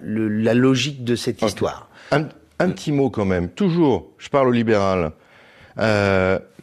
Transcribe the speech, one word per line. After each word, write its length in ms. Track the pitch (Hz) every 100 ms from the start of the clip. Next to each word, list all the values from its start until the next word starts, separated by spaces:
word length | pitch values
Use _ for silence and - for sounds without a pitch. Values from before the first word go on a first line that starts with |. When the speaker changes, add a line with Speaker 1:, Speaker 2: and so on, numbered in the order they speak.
Speaker 1:
le, 260 | - 110 110
la 240 | 107 113
logique 520 | 120 131 131 139 139
de 100 | 120
cette 280 | 117 127 107
Speaker 2:
Ok. 60 | 107
Speaker 1:
histoire. 400 | - 90 - - - -
Speaker 2:
Un, 160 | 143 143 - _ -
un 120 | -
petit 200 | - 160
mot 180 | 143 135
quand 160 | 110
même. 240 | 95 90 87
Toujours, 600 | - 196 170 151 95 - _
je 100 | -
parle 200 | 139 131
au 40 |
libéral. 600 | 120 113 104 98 92 78 - _ - - - - -
Euh, 600 | 110 104 101 95 92 95 - -